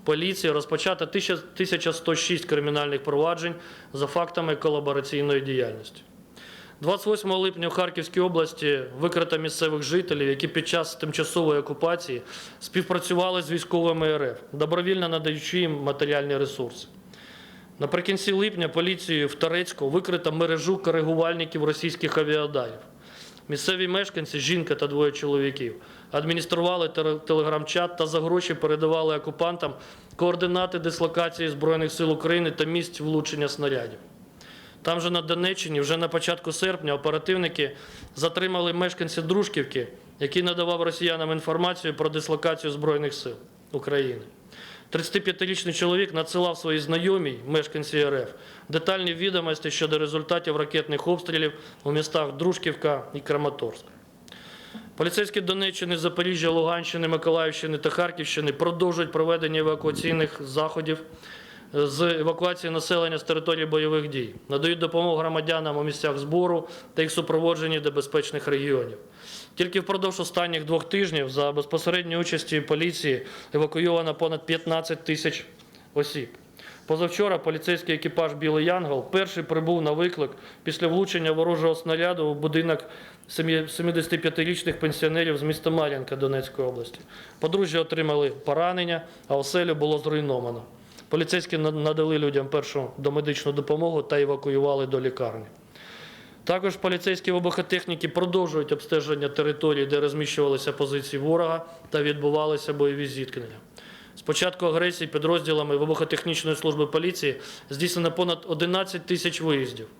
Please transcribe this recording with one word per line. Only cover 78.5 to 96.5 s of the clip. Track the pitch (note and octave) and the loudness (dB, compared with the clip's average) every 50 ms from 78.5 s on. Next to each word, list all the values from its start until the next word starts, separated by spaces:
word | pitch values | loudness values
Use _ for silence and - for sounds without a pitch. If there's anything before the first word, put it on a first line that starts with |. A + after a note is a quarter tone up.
| D3+ D#3 D#3 | 2 4 4
Янгол» | E3+ F3+ F#3 F3 D3+ C#3+ C3 B2+ B2+ | 4 2 2 0 0 -2 -2 -2 0
перший | - F#3 F#3+ F3+ - F3 D#3+ | 2 2 2 2 -2 -6 -2
прибув | D#3+ D#3+ D#3+ D#3+ D#3+ F3 E3+ | 0 0 0 2 2 2 2
на | D#3+ D3+ | 2 2
виклик | D3+ D#3 E3+ F3+ F3 - D3 C3 - - - - - - - | 2 2 2 0 2 0 -4 -4 -4 -12 -18 -20 -20 -8 -6
після | E3 D#3 - E3+ E3 | -6 -4 0 0 2
влучення | E3 F3+ G3 F#3 - F3+ E3 D#3+ | 4 2 2 2 0 0 2 2
ворожого | D#3 D#3 E3 E3+ F3 D#3 D#3+ E3 D#3+ | 4 4 4 2 2 4 4 2 2
снаряду | D#3+ - E3 D#3+ D#3+ E3+ F3 F3+ F3 D#3 | 2 0 -2 0 2 2 2 2 2 0
у | D3+ D3 | 0 0
будинок | C#3+ D3 D#3 D3 D#3+ E3 E3 D#3+ - - - - - - - - - - - | 0 -2 2 2 2 2 2 0 0 -2 -10 -16 -18 -18 -20 -20 -20 -20 -12
семі-, | - - D#3+ D#3+ D#3+ D#3+ D#3 D#3 | -4 -2 0 2 2 2 0 -2
семидесятип'ятирічних | - - E3+ F3 E3+ E3 D#3 D#3+ E3+ D#3+ D#3+ E3 D#3+ - D#3+ E3 F3+ F3 - F3 D3+ - | -4 -2 0 0 2 0 0 0 -2 0 0 0 0 0 0 0 0 -2 -2 -4 -2 0
пенсіонерів | - D#3 D3+ - - D#3 D#3+ E3 E3 E3 D3+ C#3+ | 0 -2 0 2 0 2 2 2 2 2 0 0
з | C#3 | 0
міста | D3+ D#3 D3+ - E3 | -2 -2 0 0 0
Мар'їнка | D#3+ D#3+ D3+ D3 C#3+ C3+ C3 - C#3 | 2 2 2 2 0 -2 -4 -6 -4
Донецької | C3+ C#3 C3+ C3+ C3+ C3 - - - C3 B2+ | -2 0 0 0 0 -2 -4 -4 -2 -2 -2
області. | B2+ A#2+ A#2 - - - - - - - - - - - | -2 -4 -8 -10 -12 -18 -20 -20 -20 -20 -20 -20 -10 -4
Подружжя | - D#3 E3+ G3 G3 F3 D3+ E3 | -2 -2 0 0 0 0 0 -2
отримали | D#3+ D#3 - D#3+ D#3+ D3+ D3 D3 D3 C#3 | 0 0 0 0 0 2 2 2 2 2
поранення, | B2 C3 - D3+ C#3+ D3+ E3+ F3 F3+ F3+ F3 E3+ E3+ D#3+ D#3+ - - - - - | 0 -4 -2 0 2 2 2 2 2 0 0 0 0 -2 -2 -8 -18 -20 -4 0
а | C#3+ | 0
оселю | C#3 C#3 C#3 - F3+ F3 F3 D#3+ | 0 0 2 2 2 2 2 2
було | D#3 D3+ D3+ D3+ D3 | 2 2 2 2 2
зруйновано. | D3 D#3 D#3 D3+ D3 C#3+ C3 B2 A#2+ A#2+ A#2+ A#2 A2+ - - - - - - - - - | 0 0 0 0 2 2 0 0 0 -2 -6 -6 -10 -14 -20 -20 -20 -20 -20 -20 -8 -2
Поліцейські | - D#3 E3 D#3+ - F#3 E3 - - D#3+ | 0 0 2 2 0 -2 0 0 -2 0
на-, | D#3 D#3 | 0 0
надали | D#3 D#3 D3+ D#3 D#3 D#3 D#3 D#3 D#3+ D3+ | 0 2 0 0 2 2 2 2 4 2
людям | D3+ C#3+ C#3 C#3 C3+ C#3 | 2 2 2 0 0 2
першу | - D3+ C#3 - - C#3+ C3 A#2+ - - | 0 -2 -2 0 -4 -4 -4 -4 -8 -2
домедичну | C#3 C#3+ C#3+ D3+ D3 D3 D3 C#3+ - D3 | -2 0 0 0 0 0 -2 -2 -2 -2
допомогу | C#3+ D3 C#3 - D3+ D#3 E3 E3+ E3 D#3 | 0 0 0 0 0 2 2 0 0 0
та | C#3 - D3+ D3 | 0 2 2 2
евакуювали | C#3+ C#3 C#3+ C3+ C3+ C#3+ C#3 C#3 C#3 C#3+ C#3 C#3 C3+ | 4 2 2 0 0 0 2 4 4 4 4 2 0
до | C3 C3+ C3 | 0 0 0
лікарні. | B2+ C3 B2+ - C3 A2+ G#2+ A2+ G#2+ - - - - - - - - - - - - - - - - - - - - | 0 0 -2 -2 -4 -4 -4 -6 -12 -14 -18 -20 -20 -20 -20 -20 -20 -20 -18 -18 -18 -18 -20 -20 -20 -20 -20 -18 -2
Також | - | 0